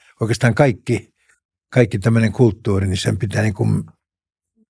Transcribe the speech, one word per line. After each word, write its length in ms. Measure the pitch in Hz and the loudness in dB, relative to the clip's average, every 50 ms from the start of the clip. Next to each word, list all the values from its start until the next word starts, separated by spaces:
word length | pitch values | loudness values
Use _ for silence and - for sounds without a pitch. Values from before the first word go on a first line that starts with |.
| _ _ _ - | _ _ _ -4
Oikeastaan 360 | 117 110 110 - 127 120 131 | -2 -2 0 0 0 2 4
kaikki, 580 | - 147 135 98 - - - 117 101 - _ _ _ _ _ _ _ _ _ _ _ _ _ | 4 4 2 2 -2 -4 -4 -4 -4 -6 _ _ _ _ _ _ _ _ _ _ _ _ _
kaikki 300 | - 127 120 - - 101 | 2 2 2 2 0 -2
tämmöinen 320 | - 117 113 113 113 107 | 0 2 2 2 2 0
kulttuuri, 560 | - - 123 110 98 - - 107 98 95 95 | 2 2 2 2 0 -2 -4 -2 -2 -2 -2
niin 100 | 95 92 | -2 -4
sen 200 | 95 - 113 104 | -4 -2 -4 -4
pitää 240 | 98 - 98 101 104 | -4 -4 -4 -2 -2
niin 120 | 107 110 95 | -2 -2 -2
kuin 300 | - 110 107 101 101 - - - _ _ _ _ _ _ _ _ _ _ _ _ 226 220 | -2 -2 -2 -2 -2 -4 -8 -16 _ _ _ _ _ _ _ _ _ _ _ _ _ _